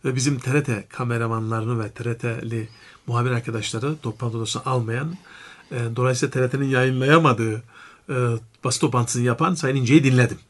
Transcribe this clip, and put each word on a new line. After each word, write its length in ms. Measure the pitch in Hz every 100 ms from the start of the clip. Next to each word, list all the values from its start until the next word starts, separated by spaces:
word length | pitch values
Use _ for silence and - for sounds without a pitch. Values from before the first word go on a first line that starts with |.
ve 100 | 135
bizim 240 | 131 131 135
T 160 | 127
R 100 | 143
T 200 | 139 107 -
kameramanlarını 960 | - 120 117 117 113 110 113 113 117
ve 60 | 107
T 140 | -
R 140 | 120 117
T'li 500 | 120 113 117 113 110 - - - -
muhabir 240 | 117 123
arkadaşları 680 | 120 117 110 104 113 135 151
toplantı 360 | 120 107 120 113
odasına 240 | 110 113
almayan, 520 | 131 127 113 117 151 180 - - - - -
e, 60 | 123 117 113
dolayısıyla 340 | 127 - 139
T 100 | 131
R 100 | 127
T'nin 180 | 135 139
yayınlayamadığı, 920 | 131 131 127 131 160 156 117 113 110 - - - - -
e, 40 | 131 123 117 113 _
basın 160 | 131 -
toplantısını 420 | 143 123 117 123
yapan 320 | 123 117 165
Sayın 220 | 170 135 135
İnce'yi 280 | 120 151
dinledim. 340 | 135 127 117 95 _